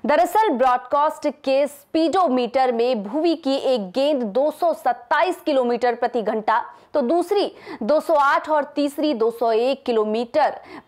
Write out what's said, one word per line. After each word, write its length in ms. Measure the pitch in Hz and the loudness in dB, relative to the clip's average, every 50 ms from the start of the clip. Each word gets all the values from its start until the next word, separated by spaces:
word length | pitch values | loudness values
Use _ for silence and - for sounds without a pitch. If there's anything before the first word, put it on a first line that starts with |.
| - | -2
दरअसल 420 | 226 294 311 349 - - 427 440 415 | 0 2 2 2 2 2 0 2 2
ब्रॉडकास्ट 800 | 277 226 262 254 247 247 247 - 294 285 294 311 302 - - 294 | 2 2 2 2 2 0 -2 -2 0 2 2 0 -2 -2 -6 -6
के 380 | - - - 269 262 277 294 | -6 -4 -2 0 0 2 0
स्पीडोमीटर 1080 | 262 - - - _ - 320 330 302 294 381 359 294 254 254 240 208 - 269 262 254 | -2 -4 -12 -20 _ 0 0 0 2 2 2 2 2 2 0 -2 0 0 0 2 2
में 320 | 233 233 240 254 262 214 190 | 2 0 0 0 0 -2 -4
भुवी 320 | 202 240 311 320 339 320 | -4 -4 0 0 0 0
की 180 | 320 - 269 269 | 0 -2 -2 -2
एक 360 | - - 269 254 226 196 180 | 0 0 0 0 0 -2 -4
गेंद 320 | 185 262 277 294 311 254 | -2 0 0 0 0 0
दो 280 | 240 202 190 254 285 302 | -2 -2 0 0 0 0
सौ 240 | 294 - 349 330 302 | 0 0 -2 -2 -2
सत्ताईस 680 | - - 254 240 - - - 320 294 339 370 339 - | 0 -2 -2 -2 -2 -2 -2 0 2 2 0 -2 -4
किलोमीटर 540 | - 311 285 262 247 240 240 226 247 247 233 | -2 0 0 0 2 0 -2 0 0 0 0
प्रति 280 | 240 254 240 247 240 | 0 -2 -2 -2 -2
घंटा, 420 | 196 214 - 220 214 - 220 240 - - - - - _ - | -2 -2 -4 -2 0 0 0 0 -2 -6 -16 -20 -20 _ -4
तो 60 | 294 | -2
दूसरी 540 | 247 233 330 349 339 - 403 415 302 - - - - 415 320 - | 0 2 0 0 0 0 0 0 0 -2 -4 -12 -16 -16 -12 -8
दो 180 | 220 214 294 311 | -2 0 0 0
सौ 140 | - - 330 | 2 2 2
आठ 340 | 285 269 277 311 339 330 294 | 2 4 2 2 0 0 0
और 140 | 311 294 285 | 0 0 -2
तीसरी 500 | 294 - 302 285 277 - 311 285 302 294 | -2 -4 -4 -4 -4 -2 -2 -2 -2 0
दो 160 | 208 220 233 | 0 0 -2
सौ 220 | 233 - 247 226 | 0 0 -2 0
एक 320 | 226 220 240 262 269 269 - | 2 2 0 0 -2 -4 -4
किलोमीटर 760 | 247 233 220 214 214 214 233 240 233 - 302 269 214 - - - - 349 277 - | -2 0 0 0 0 -2 -4 -4 -2 0 0 0 0 -2 -6 -16 -18 -20 -18 -4